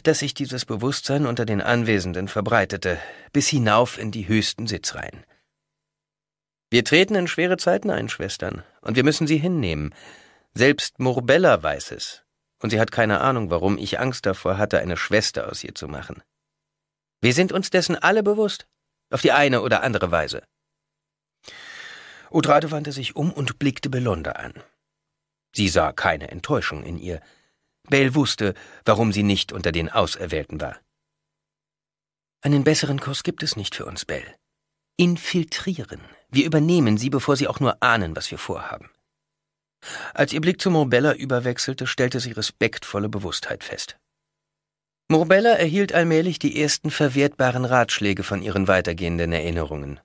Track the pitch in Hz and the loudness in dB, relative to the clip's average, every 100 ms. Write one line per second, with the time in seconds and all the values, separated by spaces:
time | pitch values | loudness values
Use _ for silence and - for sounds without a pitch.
0 | 160 151 143 - 131 127 - 110 123 - | 0 0 0 -4 -6 -6 -6 -4 -2 -2
1 | - 139 135 120 110 101 - 120 113 101 | -2 0 0 -2 -2 0 2 2 4 2
2 | 90 85 98 107 98 113 95 98 92 85 | 0 -4 -4 -4 0 2 2 -2 -4 -4
3 | - - - 143 135 143 110 107 123 - | -8 -20 -4 -2 0 2 4 4 2 -2
4 | 110 110 92 107 - - 110 92 - - | -8 -6 0 0 0 -4 -8 -6 -8 -8
5 | - - _ _ _ _ _ _ _ _ | -12 -14 _ _ _ _ _ _ _ _
6 | _ _ _ _ _ _ - 120 117 160 | _ _ _ _ _ _ 0 0 4 4
7 | 196 208 175 - 180 180 175 196 202 - | 4 2 -2 -2 0 0 0 0 0 -4
8 | 110 - - - 92 - - _ - 120 | -4 -6 -8 -6 -8 -10 -14 _ -4 2
9 | 139 147 151 156 175 170 92 76 76 - | 2 2 2 0 0 -2 -2 -2 -6 -10
10 | - - - _ _ - 135 - - - | -20 -20 -20 _ _ 2 4 4 -2 -2
11 | 127 127 120 156 175 98 76 71 - - | -2 0 4 6 6 4 2 -6 -8 -10
12 | - - _ _ _ _ 107 110 113 - | -12 -14 _ _ _ _ -2 0 0 2
13 | 110 90 135 127 92 85 92 98 - - | 2 2 2 0 -2 0 0 0 -2 -4
14 | 131 123 98 92 87 95 104 95 90 85 | -4 -4 -4 -2 -2 -2 0 0 0 -4
15 | - 107 - - - - - - 76 71 | 0 0 0 -6 -8 -10 -12 -12 -12 -12
16 | - - _ _ _ _ _ _ _ _ | -12 -16 _ _ _ _ _ _ _ _
17 | _ - 123 131 185 196 - 185 170 170 | _ 0 2 4 2 0 0 0 0 0
18 | 165 214 208 208 208 - - _ _ _ | 2 2 2 2 0 -4 -14 _ _ _
19 | - 117 139 135 143 123 117 104 127 104 | -6 0 4 6 4 2 2 2 2 0
20 | 90 85 73 65 - _ _ _ _ _ | 0 0 0 -6 -12 _ _ _ _ _
21 | _ _ _ _ - - - - - - | _ _ _ _ -20 -20 -20 -18 -18 -20
22 | - - - 165 - 147 156 151 151 135 | -20 -20 -4 0 4 4 2 -6 -6 -8
23 | 123 - 165 147 135 - 143 - 139 127 | -8 -2 -2 -2 -6 -2 -2 -2 -4 -2
24 | 123 85 76 - - - - _ _ _ | -2 -2 -4 -8 -12 -16 -20 _ _ _
25 | _ _ _ _ _ - 95 82 78 - | _ _ _ _ _ -2 2 2 0 0
26 | 92 78 71 87 - 127 - 78 - 87 | -2 -2 -6 -10 -2 -2 -2 -8 -10 -10
27 | 90 80 _ _ _ _ _ _ - 139 | -8 -10 _ _ _ _ _ _ 2 4
28 | 135 147 127 - 104 - - - - 104 | 4 2 0 0 -2 -4 -12 -4 2 4
29 | 110 101 101 98 - 98 87 82 80 113 | 4 2 2 2 -2 -4 -2 -2 -2 0
30 | 87 - 90 80 71 76 69 - _ _ | 0 -2 -6 -6 -6 -8 -10 -12 _ _
31 | _ _ _ _ _ _ _ _ _ _ | _ _ _ _ _ _ _ _ _ _
32 | _ _ _ _ 139 143 135 151 143 139 | _ _ _ _ 0 2 4 2 0 -4
33 | 139 135 175 175 156 107 95 - - - | -4 -6 -6 -4 -4 -4 -6 -8 -10 -10
34 | - 69 62 - _ _ _ _ _ - | -8 -8 -10 -20 _ _ _ _ _ 2
35 | 175 170 - 180 160 - 196 165 104 - | 2 2 -2 -2 -2 -6 -6 -8 -10 -14
36 | - - _ 131 160 156 156 175 117 107 | -20 -20 _ 0 2 4 4 4 4 2
37 | 131 131 - 131 139 - 131 - 123 117 | 0 -2 0 0 0 0 0 2 2 2
38 | 85 80 - - - 85 - - - _ | 0 -6 -8 -8 -8 -8 -8 -14 -16 _
39 | _ _ _ _ _ _ _ _ - - | _ _ _ _ _ _ _ _ -16 -12
40 | - - 143 151 170 185 196 160 135 123 | -8 -2 0 0 0 0 2 2 4 4
41 | 151 - 135 123 123 123 - 131 127 - | 2 0 -2 -2 -2 -4 -4 -6 -6 -2
42 | 127 127 123 110 - - 113 - - 101 | 0 -2 -6 -4 -6 0 -2 -2 -6 -4
43 | 107 104 90 - - 57 - - - - | -4 -4 -6 -8 -8 -10 -10 -10 -10 -12
44 | _ _ _ _ _ _ _ _ _ _ | _ _ _ _ _ _ _ _ _ _
45 | - 160 165 190 233 226 165 190 196 170 | 2 2 6 6 6 4 4 2 2 2
46 | 165 160 180 151 143 - 147 - 156 - | 4 4 2 0 -2 0 0 0 -2 0
47 | 147 135 143 - 127 123 123 127 117 - | 2 2 2 2 2 2 2 2 2 2
48 | 101 95 - 98 104 95 95 92 87 85 | 0 0 -2 -4 -2 0 4 4 2 -2
49 | 85 85 85 82 85 85 73 76 71 69 | -2 -2 0 -2 -2 -4 -4 -6 -10 -14